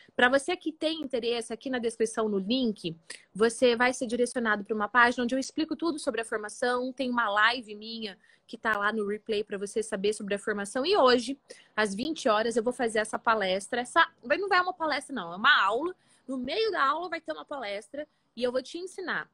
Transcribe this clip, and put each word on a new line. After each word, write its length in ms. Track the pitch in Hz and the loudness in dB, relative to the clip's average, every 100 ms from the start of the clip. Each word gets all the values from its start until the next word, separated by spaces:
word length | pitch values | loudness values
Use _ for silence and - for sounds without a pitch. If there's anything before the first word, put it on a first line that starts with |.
| - - | -8 2
Pra 120 | 247 | 4
você 300 | 269 - 359 | 4 2 -4
que 140 | 320 | -6
tem 300 | 311 311 320 | -4 -2 -2
interesse, 500 | 285 247 226 233 226 | -4 -4 -2 -4 -4
aqui 160 | 226 277 | -8 -6
na 80 | 254 | -4
descrição, 500 | 233 226 220 226 220 | -2 0 -2 0 0
no 120 | 202 | 0
link, 580 | 190 254 240 202 175 160 - - _ | 0 2 2 -2 -6 -10 -14 -20 _
você 440 | 185 226 226 254 233 | 2 2 4 4 4
vai 180 | 247 | 2
ser 140 | 254 247 | 0 -2
direcionado 560 | 240 247 262 226 208 | 0 0 0 0 0
pra 100 | 202 | -2
uma 140 | 214 208 | -4 0
página 360 | 247 240 254 | 4 4 4
onde 120 | 240 262 | 0 -2
eu 40 | |
explico 360 | 269 - 311 311 | -2 -4 -4 -2
tudo 240 | 330 311 | -4 -2
sobre 220 | - 220 | -4 -4
a 40 | 226 | -4
formação. 680 | 220 208 - 247 247 254 | -6 -6 -2 0 0 -2
Tem 200 | 254 254 | -4 -2
uma 180 | 240 226 | 0 0
live 460 | 202 214 254 214 208 | 4 4 2 -6 -14
minha 420 | 220 226 220 185 _ _ _ | -12 -10 -10 -12 _ _ _
que 100 | - | -6
tá 180 | - 196 | -2 0
lá 160 | 202 | 0
no 140 | 220 202 | -2 -2
replay 380 | 208 - 208 | -4 -4 -4
pra 160 | 214 202 | -4 -6
você 240 | 202 - | -6 -4
saber 300 | 214 202 202 | -4 -2 -2
sobre 200 | 214 202 | -2 -4
a 60 | 202 | -4
formação. 440 | - 208 202 262 | -2 -4 -4 -2
E 140 | 285 392 | 2 6
hoje, 400 | 262 247 226 277 - - - - | 6 6 2 -6 -12 -20 -8 -2
às 180 | 214 | 0
vinte 340 | 196 - - 247 | 0 -4 -2 2
horas, 300 | 214 233 233 | 2 2 0
eu 60 | |
vou 100 | 220 | 0
fazer 240 | 247 240 220 | 0 0 0
essa 220 | 220 233 | 0 0
palestra. 600 | - 220 190 185 - - | 2 2 2 0 -2 -4
Essa, 280 | 247 - 220 _ 240 | 0 2 2 _ -2
mas 160 | 302 | 0
não 80 | 392 | 2
vai 100 | 370 | 2
uma 140 | 359 | 2
palestra, 400 | 359 320 294 - | -2 -2 -2 -4
não. 180 | 269 170 | -8 -8
É 40 | 180 | 0
uma 280 | 240 285 | 4 6
aula. 320 | 196 226 330 370 _ _ - | 4 2 -2 -6 _ _ -10
No 120 | 262 | -8
meio 320 | 247 330 440 | -4 0 0
da 120 | 349 | 2
aula 240 | 277 302 359 | 2 0 -4
vai 140 | 330 | -8
ter 120 | - | -8
uma 120 | 302 285 | -10 -10
palestra. 600 | 277 208 202 220 277 302 _ _ - | -8 -6 -8 -8 -10 -12 _ _ -4
E 60 | |
eu 100 | 247 | -2
vou 120 | 247 | -2
te 160 | 254 339 | -4 -8
ensinar 500 | 359 - 349 196 156 | -10 -10 -6 -6 -6